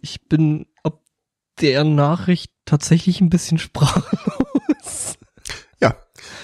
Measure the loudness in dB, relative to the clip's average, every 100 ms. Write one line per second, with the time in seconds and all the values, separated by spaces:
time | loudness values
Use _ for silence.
0 | -14 -14 -2 2 2 0 -8 _ -8 -8
1 | _ _ _ _ _ -2 0 2 2 2
2 | 2 0 0 -2 -4 _ -2 0 2 2
3 | 2 2 2 2 0 -4 -2 0 2 2
4 | -2 -4 -4 -4 -2 -2 -2 -4 -6 -12
5 | -12 -14 _ _ -16 -16 -12 0 0 0
6 | _ -20 -20 -20